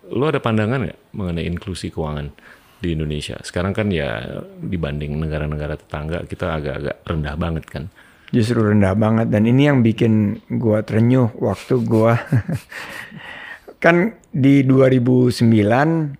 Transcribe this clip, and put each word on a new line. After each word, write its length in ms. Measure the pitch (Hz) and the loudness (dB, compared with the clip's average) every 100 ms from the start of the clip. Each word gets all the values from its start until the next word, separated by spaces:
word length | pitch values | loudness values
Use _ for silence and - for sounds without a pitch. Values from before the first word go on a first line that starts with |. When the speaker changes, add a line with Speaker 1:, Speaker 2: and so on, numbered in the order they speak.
| - | -6
Speaker 1:
Lo 240 | 110 147 | -4 -2
ada 80 | 143 | 0
pandangan 480 | 117 110 107 135 95 | 0 0 0 -2 -4
nggak 120 | - _ | -8 _
mengenai 320 | - 90 82 | -8 -6 -4
inklusi 480 | 82 87 - 87 92 | -4 -6 -8 -8 -8
keuangan 400 | - 78 76 73 - - - _ _ | -6 -6 -6 -8 -14 -20 -20 _ _
di 160 | 87 78 | -4 -4
Indonesia? 400 | 76 73 - - | -4 -6 -8 -12
Sekarang 320 | - - 92 98 | -8 -4 -4 -2
kan 160 | 104 | -2
ya 320 | 87 69 55 - - - 190 | -2 -4 -6 -8 -12 -12 -14
dibanding 640 | - 92 73 73 73 73 | -8 -6 -4 -6 -6 -4
negara-negara 560 | 80 76 76 76 73 76 | -4 -4 -4 -6 -6 -8
tetangga 480 | - 76 78 85 | -10 -10 -6 -8
kita 320 | - - 87 80 | -8 -6 -4 -4
agak-agak 480 | 71 65 69 - | -6 -6 -8 -10
rendah 320 | - 82 73 73 | -6 -4 -4 -4
banget 300 | 85 80 - | -4 -4 -8
kan? 240 | - 80 _ - _ - | -12 -12 _ -20 _ -4
Speaker 2:
Justru 320 | 123 110 120 | 0 0 2
rendah 320 | 107 107 95 | 2 4 2
banget, 400 | 101 110 110 113 | 2 2 2 2
dan 160 | 107 110 | 2 4
ini 240 | 123 147 | 4 4
yang 80 | 139 | 4
bikin 640 | 113 107 117 110 104 101 _ | 2 2 2 4 2 -2 _
gua 320 | 120 117 107 | -2 2 0
terenyuh 480 | 107 107 117 131 120 - | 0 2 4 4 2 0
waktu 400 | 113 95 - 131 117 | -4 -4 -2 -2 2
gua 320 | 113 110 117 - 123 - - - - - - | 2 4 2 0 -2 0 -8 -8 -16 -16 -16
<laughs> 800 | - - - - - - - - | -16 -18 -18 -18 -18 -18 -20 -2
kan 400 | 165 175 208 - _ | 2 4 2 -4 _
di 400 | 156 135 139 131 | 0 4 6 6
dua 240 | 131 131 | 6 6
ribu 380 | 131 120 127 123 | 4 4 4 4
sembilan 800 | - 117 110 104 117 151 165 151 139 | 4 4 6 4 2 2 0 -4 -8